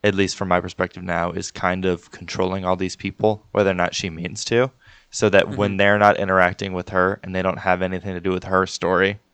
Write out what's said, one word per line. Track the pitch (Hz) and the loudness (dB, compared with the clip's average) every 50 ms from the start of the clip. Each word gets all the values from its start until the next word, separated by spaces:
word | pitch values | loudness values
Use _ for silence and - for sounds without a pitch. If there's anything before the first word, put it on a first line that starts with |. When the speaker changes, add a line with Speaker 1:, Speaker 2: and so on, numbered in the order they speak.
| - | 2
Speaker 1:
at | 104 95 | 2 2
least | 95 98 90 - | 2 0 0 0
from | - 101 | -6 0
my | 92 87 90 | 2 2 0
perspective | 90 90 - - 92 87 - 90 90 | 0 -2 -4 -4 -4 -4 -4 -12 -6
now, | 90 85 85 85 87 | -4 -4 -2 -2 -4
is | 82 - - - | -6 -8 -10 -10
kind | _ - - 90 92 92 92 | _ -4 -2 -2 -2 0 0
of | 92 90 85 - - | -2 -2 -2 -6 -18
controlling | - - 90 82 - - 92 92 95 98 92 | -20 -18 -14 -10 -4 -2 -2 -2 -2 -4 -2
all | 92 92 | -2 -2
these | 90 95 90 - | -2 -2 -6 -6
people, | _ - 95 90 - 107 107 107 101 _ _ | _ -10 -10 -4 0 0 0 0 -2 _ _
whether | - 98 104 98 | 0 2 2 2
or | 92 | 2
not | 90 87 87 - | 0 -2 -2 -2
she | - - 92 | -6 -6 -6
means | 80 80 - - - - - | -8 -8 -10 -10 -8 -8 -4
to, | - 117 117 127 135 _ _ _ - - _ _ _ | 0 2 2 2 0 _ _ _ -20 -20 _ _ _
so | - - 107 104 | -4 0 0 4
that | 95 98 87 90 | 4 4 4 2
when | - - 104 101 | -2 -2 -2 0
Speaker 2:
Mm-hmm. | 98 | 2
Speaker 1:
they're | 95 101 101 104 104 | 2 4 4 4 6
not | 104 104 - | 6 6 6
interacting | - 101 95 95 95 90 90 92 - 98 98 92 | 4 2 2 4 4 4 4 2 -4 -8 -6 -6
with | 90 90 - | -8 -8 -2
her | 95 92 90 95 101 - - | 2 2 2 2 0 -4 -8
and | 92 92 | -6 -4
they | 92 | -2
don't | 90 95 87 - | -2 -2 -2 -2
have | - 95 90 90 | 0 0 0 2
anything | 92 92 92 90 87 101 92 | 0 -4 -4 -6 -6 -6 -8
to | 87 | -4
do | 87 95 | -2 -2
with | 92 92 - | -2 -2 -2
her | 92 95 92 92 | 0 2 2 2
story | - - - - 87 92 90 95 98 104 104 _ _ | 0 -4 -4 -2 0 2 4 2 2 0 -4 _ _